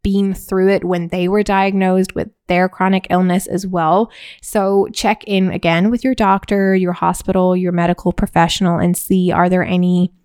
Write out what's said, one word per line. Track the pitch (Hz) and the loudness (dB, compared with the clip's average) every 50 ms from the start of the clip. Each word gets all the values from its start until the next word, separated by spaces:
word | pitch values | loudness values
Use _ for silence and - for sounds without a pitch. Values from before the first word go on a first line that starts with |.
been | - 202 196 202 196 196 196 | 0 0 0 0 0 0 -4
through | - - - 196 190 185 | -6 -8 -4 0 2 2
it | 196 196 185 - | 2 2 2 0
when | 175 180 175 170 | -2 -4 -4 -4
they | 170 - 185 175 180 | -6 -4 -2 -2 0
were | 196 214 202 | 0 0 0
diagnosed | - 196 196 196 196 196 190 190 185 185 185 185 - - | 0 0 0 0 0 0 0 0 2 2 2 0 -2 -4
with | - - - _ _ _ | -8 -8 -8 _ _ _
their | - 180 175 185 | -2 0 2 2
chronic | 185 - - 185 190 196 185 - - | 0 0 -2 0 0 0 0 0 0
illness | 175 180 185 180 180 190 - | 0 0 2 2 0 -2 -2
as | - 190 180 196 | -4 -6 -6 -4
well. | 185 185 175 160 160 170 196 233 226 - - - - - _ | -4 -4 -2 0 2 2 2 0 -2 -6 -20 -20 -20 -20 _
So | - - - 220 190 196 196 196 196 - | -18 -4 -2 -2 0 2 2 0 0 0
check | - - - 220 220 - - | -4 -4 -2 -2 -2 -2 -4
in | - 196 190 190 185 | -2 0 0 0 0
again | 175 175 - 170 165 170 185 220 | -2 -2 -2 0 0 2 2 0
with | 240 240 - | 0 0 -2
your | 262 254 | -2 0
doctor, | - 220 196 190 190 - - 208 196 190 190 190 | 2 2 2 2 0 0 -2 0 2 2 2 2
your | 185 185 180 | 2 2 0
hospital, | 180 - 170 170 180 - - - 185 185 185 185 185 | -2 -2 -2 -2 -2 -2 -4 -2 0 2 2 2 2
your | 185 185 180 | 0 0 -2
medical | 175 175 170 175 175 - - 180 | 0 0 0 0 -2 -2 -2 -4
professional, | - - 208 - - 170 165 170 - - 190 175 170 165 | -2 -2 -4 0 2 0 2 2 0 0 0 0 0 2
and | - 175 180 | 0 0 0
see, | - - - 196 185 180 180 | -2 -2 0 0 0 2 0
are | - 170 175 | 2 2 2
there | 180 185 180 170 | 2 2 0 0
any | - 180 180 180 180 180 180 180 175 _ _ | 0 0 0 0 2 2 0 0 -2 _ _